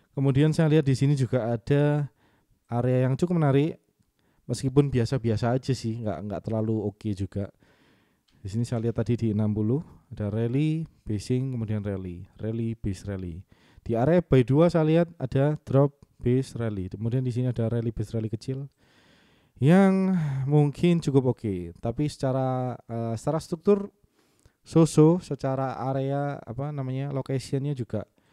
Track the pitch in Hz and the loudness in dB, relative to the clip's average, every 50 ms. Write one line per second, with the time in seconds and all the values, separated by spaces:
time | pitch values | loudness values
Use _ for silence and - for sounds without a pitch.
0 | _ _ - 143 135 139 127 143 151 156 151 165 160 151 151 160 139 139 131 - | _ _ -4 -2 0 2 4 4 4 2 4 4 4 4 4 4 4 4 2 2
1 | 139 139 147 135 127 - 131 127 110 117 120 110 - - 143 143 147 147 147 147 | 4 2 2 2 0 0 0 -2 0 -2 -4 -2 0 0 2 2 4 2 2 0
2 | 143 - _ _ _ _ _ _ _ _ _ _ _ - 120 120 120 127 127 127 | -2 -6 _ _ _ _ _ _ _ _ _ _ _ -6 -4 -2 0 2 2 2
3 | 131 123 120 - 180 175 180 165 151 139 135 139 147 165 - - _ _ _ _ | 2 2 0 0 0 0 2 2 2 4 4 4 2 0 -2 -8 _ _ _ _
4 | _ _ _ _ _ _ _ _ _ - 120 - - 131 127 143 143 139 127 120 | _ _ _ _ _ _ _ _ _ -8 -6 -4 -2 0 4 4 2 4 2 0
5 | 113 - 139 120 113 117 107 - 120 117 127 131 - - 123 - - 113 113 120 | 0 0 -2 -2 0 0 0 0 0 0 0 0 0 -2 -4 -2 -2 -6 -6 -4
6 | 113 104 87 73 101 104 95 82 - 107 110 110 110 113 110 110 101 104 - _ | -4 -6 -6 -6 -6 -8 -8 -6 -6 -4 -2 -2 0 0 0 -2 -2 -4 -6 _
7 | - 107 101 92 98 - - 101 98 - - _ _ _ _ _ _ _ _ _ | -6 -6 -4 -4 -6 -6 -6 -6 -8 -8 -10 _ _ _ _ _ _ _ _ _
8 | _ _ _ _ _ _ _ _ - 95 101 117 120 - 123 113 110 117 107 117 | _ _ _ _ _ _ _ _ -12 -8 -6 -4 -4 -4 -4 -4 -2 -2 -2 -2
9 | 110 - 120 - 117 110 101 107 107 107 104 107 107 110 131 160 - - - - | -2 0 0 0 0 0 0 2 0 0 0 0 0 0 0 -2 -4 -8 -18 -20
10 | _ - 117 - 104 101 104 113 117 117 127 143 156 156 156 160 160 - _ _ | _ -16 -10 -8 -6 -4 -2 -2 -2 -2 0 0 0 0 -2 -2 -6 -8 _ _
11 | - - 107 101 - - 127 127 135 135 127 117 110 101 107 107 98 104 98 95 | -8 -6 -6 -4 -2 -2 -2 -2 -2 -4 -4 -6 -4 -4 -4 -4 -4 -4 -6 -6
12 | 95 90 87 90 98 - _ - 104 110 113 117 113 113 110 - - 101 92 - | -6 -10 -10 -12 -14 -18 _ -10 -8 -6 -4 -4 -4 -4 -6 -6 -6 -6 -6 -6
13 | - 101 98 92 92 87 82 92 - _ _ _ _ _ _ - - - 113 113 | -8 -8 -8 -8 -8 -10 -10 -12 -16 _ _ _ _ _ _ -12 -6 -4 0 2
14 | 127 151 175 180 - - 135 131 120 - 135 151 170 170 175 160 156 156 160 170 | 2 4 4 2 4 4 4 4 4 4 4 4 4 4 4 4 4 4 4 2
15 | 175 170 - - 135 120 - 135 139 151 151 - - - 131 135 143 139 - _ | 2 0 -4 -10 -8 -2 0 0 0 0 0 -4 -4 2 4 4 4 4 0 _
16 | - _ _ - - 120 123 131 135 - - 117 117 110 107 95 90 92 - 101 | -20 _ _ -4 0 0 2 0 0 -4 -6 -6 -4 -4 -4 -4 -6 -8 -8 -6
17 | 113 117 120 131 127 123 107 123 127 127 117 117 113 110 120 117 113 117 - - | -4 -2 -2 -2 -2 -2 -2 -2 -2 -2 0 0 -2 0 0 -2 -2 -2 -4 -4
18 | 107 - - 113 113 107 117 - - 131 131 135 143 - _ _ _ _ _ _ | -6 -4 -4 -4 -4 -4 -6 -6 -6 -8 -8 -8 -8 -12 _ _ _ _ _ _
19 | _ _ _ _ _ _ _ _ _ _ _ - 127 147 175 196 196 190 190 190 | _ _ _ _ _ _ _ _ _ _ _ 2 4 6 6 6 6 6 4 2
20 | 190 190 185 175 156 143 135 135 131 139 147 151 147 147 - - 175 175 170 165 | 2 2 0 0 0 -2 -4 -4 -2 2 4 4 4 2 0 0 2 2 2 2
21 | - 147 131 139 127 127 117 - - 107 95 87 87 85 85 - - 117 117 139 | 2 2 2 4 4 2 -2 -2 -4 -4 -4 -4 -6 -10 -10 -8 -6 -6 -4 -2
22 | 151 143 - - 139 131 127 131 131 131 127 127 127 123 117 - - - 117 117 | -4 -4 -4 -4 -4 -2 -2 -2 -2 -2 -2 -4 -4 -6 -8 -10 -12 -10 -8 -6
23 | 117 113 113 110 - 151 151 165 - - 175 160 - 202 208 196 196 208 _ _ | -4 -4 -6 -4 -4 -4 -4 -4 -4 -6 -8 -2 2 2 2 2 0 -8 _ _
24 | _ _ _ _ _ _ _ _ _ _ _ _ _ - - 160 165 - - 156 | _ _ _ _ _ _ _ _ _ _ _ _ _ 0 4 4 4 6 6 6
25 | 151 160 175 185 - - 143 - - 135 135 131 135 127 - - 123 131 135 135 | 6 6 6 2 -2 -8 -8 -6 -4 -4 -4 -4 -4 -6 -6 -4 -4 -4 -2 -2
26 | 135 135 139 143 143 143 139 - - - 113 127 139 151 147 139 131 127 131 135 | -2 -2 -2 -2 -4 -4 -6 -8 -12 -12 -10 -8 -8 -8 -6 -8 -6 -6 -6 -6
27 | 139 143 139 131 - - 135 127 - - 143 135 139 147 143 127 113 - - 101 | -6 -6 -6 -6 -4 -4 -4 -4 -4 -4 -4 -4 -2 -4 -4 -6 -6 -6 -6 -8
28 | - _ _ _ _ _ | -8 _ _ _ _ _